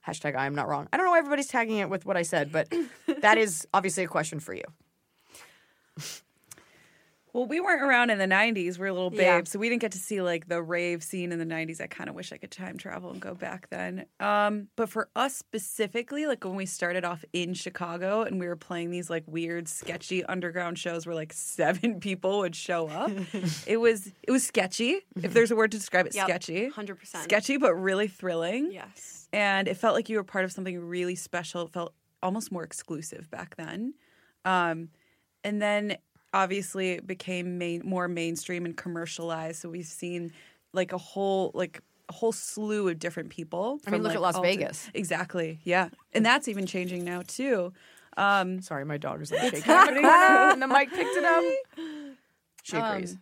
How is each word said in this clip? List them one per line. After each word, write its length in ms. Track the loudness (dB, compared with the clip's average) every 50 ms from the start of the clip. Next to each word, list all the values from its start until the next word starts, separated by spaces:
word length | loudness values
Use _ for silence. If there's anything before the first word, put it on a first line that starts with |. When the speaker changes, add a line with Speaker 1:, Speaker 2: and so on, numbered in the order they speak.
| _ -8
Speaker 1:
Hashtag 280 | -10 -6 -6 -4 -2
I 100 | -2 -2 -2
am 80 | -2
not 120 | -2 -2 -2
wrong. 200 | -2 -4 -4 -2
I 60 | 0 2
don't 80 | 4
know 60 | 6
why 80 | 4 4
everybody's 280 | 4 4 0 -2 -2 0
tagging 300 | 0 0 0 2 0 -2
it 120 | 0 -2
with 160 | -2 -4 -2
what 120 | -2 0 0
I 60 | 0
said, 280 | 0 0 0 0 0
but 160 | 0 -2 0 0 0 -2 -2 -4 -6
Speaker 2:
<laughs> 260 | -10 -4 -4 -4 4
Speaker 1:
that 160 | 6 6 8 8
is 300 | 6 2 0 -6 -6 2 2
obviously 300 | 2 2 2 0 0 -2
a 40 | 0
question 320 | 0 -2 -2 -2 -6 -8
for 140 | -8 -8 -10
you. 100 | -10 -10 -14 -16 _ _ _ _ _ _ _ _ _ _ _ -20 -20 -20 -20 _ _ _ _ _ _ _ _ _ -14 -12 -12 -14 -14 _ _ _ _ _ _ -20 -20 -20 _ _ _ _ _ _ _ _ _ _ _ _ _ _
Speaker 2:
Well, 120 | -4 -2
we 160 | 0 -2 -2
weren't 200 | 2 2 2 2
around 280 | 4 6 6 6 6 4
in 80 | 4 2
the 100 | 4 4
nineties. 500 | 6 6 6 4 4 0 0 -2 -2 -2
We're 140 | -4 -2
little 220 | 0 0 0 0 4
Speaker 3:
Yeah. 240 | 6 6 6 6 6
Speaker 2:
babes, 140 | 2 0
so 80 | -4 -2
we 100 | 0 0
didn't 100 | 0 0
get 140 | 0 -2 -4
to 40 | -6
see, 240 | -8 -4 -2 0
like, 280 | 0 0 0 -2 -2 -4
the 120 | -4 -4
rave 400 | -2 -2 -2 -2 0 0 -2 -4
scene 300 | -6 -6 -6 -4 -4 -2
in 80 | -4 -4
the 60 | -4
nineties. 340 | -4 -4 -4 -4 -6 -6 -8
I 80 | -10 -12
kinda 240 | -10 -12 -10 -10
wish 220 | -10 -10 -12 -12 -14
I 40 | -14
could 140 | -16 -16
time 260 | -14 -12 -12 -12 -12 -12
travel 320 | -12 -10 -12 -10 -10 -12
and 120 | -12 -10
go 120 | -10 -12 -10
back 360 | -8 -8 -10 -10 -10 -12 -12
then. 360 | -8 -8 -6 -6 -8 -8 -12 _ _ _
Um, 480 | -2 2 2 4 2 2 0 -4 -8 -10 _
but 140 | -4 -4 -4
for 180 | -2 -6 -6 _ _
us 180 | -2 -2 -2 -2
specifically, 920 | -8 -12 _ -8 -8 -8 -8 -4 -4 -4 -2 -2 -6 -6 -4 -6 -4 -2
like, 180 | -2 -2 -2 -4
when 120 | -6 -6
we 100 | -4 -6
started 400 | -6 -4 -4 -2 -2 -2 -2 -2
off 180 | -2 -6 -6 -10 -8
in 220 | -4 -4 -4 -4 -6
Chicago 680 | -6 -8 -10 -8 -8 -8 -6 -6 -4 -2 0 0 0 0
and 140 | 0 -2 -4
we 100 | -4 -4
were 80 | -6 -8
playing 340 | -8 -8 -8 -6 -6 -4
these, 180 | -6 -6 -6 -4
like, 140 | -4 -6 -6 -4
weird, 420 | -6 -4 -4 -4 -4 -6 -6 -8
sketchy 560 | -10 -10 -8 -8 -10 -10 -6 -4 -4 -4 -2
underground 520 | -2 -4 -4 -4 -4 -4 -4 -4 -4 -6 -6
shows 280 | -6 -6 -6 -6 -6 -6
where, 80 | -6
like, 160 | -6 -6 -8 -8
<laughs> 0 |
seven 680 | -10 -8 -8 -2 2 2 2 2 2 2 -2 -2 -2
people 380 | -4 -4 -4 -2 0 0 2 2
would 140 | 0 0 -2
show 340 | -6 -4 -2 -2 -2 -2 -2
up, 200 | -4 -4 -2 -2
Speaker 3:
<laughs> 560 | -2 -4 -6 -6 -6 -2 -2 -2 -2 -4 -2
Speaker 2:
it 120 | 0 0 4
was, 340 | 6 4 4 4 -2 -12 -18 _ -2
it 80 | 2
was 120 | 2 2 2
sketchy, 440 | 2 0 0 0 0 -2 -2 0 0 0
if 80 | -2 -4 _ -10 -6
Speaker 1:
Mm-hmm. 160 | -6 4 6
Speaker 2:
there's 180 | 6 6 6
a 40 | 6
word 160 | 4 4 2
to 60 | 2 -2
describe 300 | -8 0 2 2 2 2
it, 60 | 0
Speaker 3:
Yep, 100 | -2 0 0
Speaker 2:
sketchy. 400 | 0 -2 -2 -4 -4 -2 -2 -4
Speaker 3:
hundred 280 | -6 -8 -10 -10 -12 -14
percent. 240 | -16 -14 -12 -10 -2
Speaker 2:
Sketchy, 320 | 2 2 2 4 2 0
but 180 | 4 6 6 4
really 340 | 6 2 2 2 2 2 0
thrilling. 640 | -2 -6 -4 -4 -2 0 0 -2 -2 -2 -2 -4 -6
Speaker 3:
Yes. 560 | -8 -14 -16 -16 -20 -20 -20 -20 -20 -14 _
Speaker 2:
And 380 | -2 0 2 2 2 2 2 0
it 60 | -2 2
felt 180 | 2 2 4
like 140 | 2 0 0
you 80 | -2 -4
were 80 | -4
part 180 | -2 -2 -2 -2
of 80 | -2
something 260 | -4 -6 -6 -6 -6 -8
really 380 | -8 -6 -4 -4 -2 -2 -4
special. 460 | -6 -8 -6 -6 -6 -6 -6 -6 -6
It 100 | -8 -6
felt 220 | -6 -8 -8 -8 _ _ _ _ _ _
almost 300 | -4 -2 -2 -2 -6 -6
more 120 | -8 -8 -8
exclusive 680 | -8 -12 -14 -10 -8 -10 -8 -8 -10 -14 -14 -14 -14
back 240 | -12 -12 -12 -12 -12
then. 380 | -12 -12 -10 -8 -6 -6 -8 -8 _ _ _ _ _ _ _ _ _ _
Um, 460 | 2 2 4 4 2 0 -4 -6 -12 _ _ _ _ _ _ _ _ _ _ -6
and 160 | -4 -2 0
then 340 | 2 2 2 2 0 -2 -6 -8 _ _ _ _ _ _ 2
obviously 580 | 2 2 2 0 -4 -4 -6 -4 -2 -2 -2
it 140 | -2 -4 -4
became 520 | -8 -10 -8 -6 -6 -6 -4 -4 -4 -4 -4
main-, 240 | -4 -4 -4 -4 -4
more 240 | -4 -2 -2 0 -2
mainstream 560 | -2 -2 -2 -2 -2 -4 -6 -6 -6 -4 -4
and 120 | -6 -8 -8
commercialized. 840 | -8 -6 -6 -6 -6 -8 -8 -8 -6 -6 -4 -4 -6 -8 -8 -10
So 80 | -12 -10
we've 160 | -10 -10 -12
seen, 460 | -12 -12 -10 -8 -8 -6 -6 -8 -8 -12 -16 -20 -20 _ _ _ _
like, 220 | -2 -2 0 0 -2
a 40 | -8
whole, 540 | -8 -8 -6 -2 0 0 2 2 0 0 -2
like, 280 | -4 -4 -4 _ -16 _ _ _ _ _ -18
a 60 | -8
whole 180 | -2 -2 0
slew 560 | 0 -2 -8 -10 -8 -6 -4 -2 -2 0 0 0
of 120 | -2 -2
different 300 | -6 -6 -6 -6 -10 -10
people 480 | -10 -12 -10 -8 -4 -4 -2 -2 -4 -6 -2
Speaker 1:
I 60 | 0
mean, 80 | 0 0
Speaker 2:
from, 40 | 2
Speaker 1:
look 80 | 0 0
at 80 | 2
Speaker 2:
like, 120 | 2 2 2
Speaker 1:
Las 20 |
Speaker 2:
all 80 | 4 2
di- 120 | 2 2
Speaker 1:
Vegas. 340 | 2 -2 -4 -6 -10 -14 -8 -6
Speaker 2:
Exactly, 680 | -6 -4 -2 -2 -2 -4 -4 -4 -4 -4 -4 -6 -8 _
yeah. 260 | 0 2 2 2 0 -4 _ _ _ _
And 120 | 2 4
that's 220 | 6 4 4 2 -2
even 180 | -4 -4 -4
changing 380 | -4 -2 -4 -4 -4 -4 -6 -4
now, 180 | -4 -6 -6 -8 -8
too. 460 | -8 -4 0 0 2 2 0 -4 -6 _ -20 -20 -20 -20 -20 _ -2 0
Um, 440 | 2 4 4 4 2 0 -4 -6
Speaker 1:
Sorry, 240 | -6 -6 -6 -6 -4
my 120 | -4 -6 -4
dog 240 | -4 -4 -6 -6
is, 100 | -8 -4
like, 120 | -2 0 0 0 -2
Speaker 2:
It's 40 | 0 6
Speaker 1:
shaking 60 | 8
in 20 | 10
the 0 |
Speaker 2:
happening 300 | 10 10 10 8 6 8
Speaker 1:
corner, 440 | 10 10 12 12 10 10 10 10 8
Speaker 2:
too. 60 | 8
Speaker 1:
and 80 | 6
the 60 | 4 6
mic 220 | 6 6 6 6
picked 280 | 2 -2 0 0 2 2
it 60 | 4
up. 880 | 6 6 6 4 2 0 0 -4 _ -12 -12 -12 -10 -10 -12 -14 -14 -16 _ _ _ _ _ _ _ _ -20 _
She 140 | -6 -4 -2
Speaker 2:
Um, 180 | 0 0 -2
Speaker 1:
agrees. 220 | -2 -4 -8 -10 -14